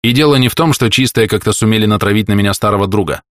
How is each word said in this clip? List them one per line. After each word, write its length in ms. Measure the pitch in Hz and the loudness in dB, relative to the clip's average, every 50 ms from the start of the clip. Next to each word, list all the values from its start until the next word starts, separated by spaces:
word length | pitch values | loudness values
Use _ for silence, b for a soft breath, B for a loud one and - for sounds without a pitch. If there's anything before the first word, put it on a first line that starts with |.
| - | 0
И 80 | 117 | 0
дело 240 | 123 131 156 151 143 | 2 2 2 2 4
не 140 | 131 127 120 | 2 2 0
в 60 | - | 0
том, 180 | - 165 160 139 | 0 0 0 0
что 160 | - 127 117 | 0 0 0
чистые 380 | - - 131 120 - - 113 | 0 0 -2 0 0 0 0
как-то 260 | 104 - 104 - 107 104 | 0 0 -2 -2 -2 -2
сумели 320 | - 113 107 110 110 107 | 0 0 0 0 2 0
натравить 420 | 107 107 104 - 104 101 110 104 | 0 0 0 0 0 0 0 0
на 60 | 104 104 | 0 0
меня 200 | 101 101 101 95 | 0 0 -2 -2
старого 340 | - - 104 101 98 98 | -2 -2 -2 0 0 -2
друга. 360 | 98 95 104 98 78 67 - _ _ | 0 0 -2 -2 -2 -6 -8 _ _